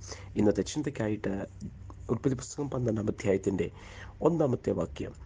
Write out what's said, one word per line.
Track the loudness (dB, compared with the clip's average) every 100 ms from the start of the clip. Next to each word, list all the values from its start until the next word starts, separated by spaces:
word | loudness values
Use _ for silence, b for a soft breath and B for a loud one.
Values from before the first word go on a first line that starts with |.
| B B B 4
ഇന്നത്തെ | 6 4
ചിന്തയ്ക്കായിട്ട് | 0 -2 -2 0 0 0 -2 -2 -6 -8 -12 -10 -14 -10 -4
ഉൽപ്പത്തി | 0 2 0
പുസ്തകം | -2 -6 -4
പന്ത്രണ്ടാം | 0 2 2 0
അധ്യായത്തിൻ്റെ | 2 2 4 4 2 0 B B B B 0
ഒന്നാമത്തെ | 4 6 4 4 2
വാക്യം, | 2 0 -4 -8 -10